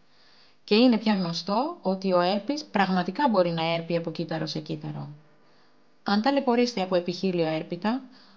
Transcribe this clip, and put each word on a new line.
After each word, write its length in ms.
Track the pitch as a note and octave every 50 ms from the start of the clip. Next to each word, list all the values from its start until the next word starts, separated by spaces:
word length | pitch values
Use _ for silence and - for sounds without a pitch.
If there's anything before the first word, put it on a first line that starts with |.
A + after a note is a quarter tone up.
| _ _ _ _ _ _ _ _ _ _ _ _ -
Και 120 | - G#3
είναι 220 | G#3+ B3 B3+ A3+
πια 160 | G#3 - A3 G#3+
γνωστό 640 | F#3+ F3+ E3+ E3+ - - - G3+ A3 C4+ E4 F4 -
ότι 320 | - F#3 F#3+ F#3+ F#3+ F#3+ F3+
ο 60 | F3
έρπης 440 | F3 F3+ G3+ G#3 - - C#4+ D4+ D4+
πραγματικά 680 | - - G#3 F#3+ F3+ F#3 F3+ F3 F#3+ F#3+ - D4 C4+
μπορεί 200 | G#3+ F#3 F3+ F3
να 240 | E3+ E3 D#3+ E3 E3+
έρπει 220 | E3+ E3 - E3+
από 160 | E3+ E3 E3+
κύτταρο 340 | D#3+ - E3 D#3+ E3 D#3 D#3+
σε 140 | D3+ - D#3
κύτταρο. 500 | D3+ - D#3+ D3+ D#3 D3+ D3 C#3+ C#3+ C#3+ D3 - - _ _ _ _ _ _ _ _ _ _ _ _ _ _ _ -
Αν 160 | - G3+ G#3+
ταλαιπωρείστε 600 | G#3+ C4+ C#4 C#4 - B3 A#3 A#3+ B3 A#3+ - G3
από 140 | F#3 F#3 F#3
επιχείλιο 500 | F3 F3 F#3 F3 - - F#3+ F3 E3+ D#3+
έρπιτα, 560 | D#3 D#3+ D#3+ - - F3 E3+ - G#3+ B3 C4+ - - - - - - -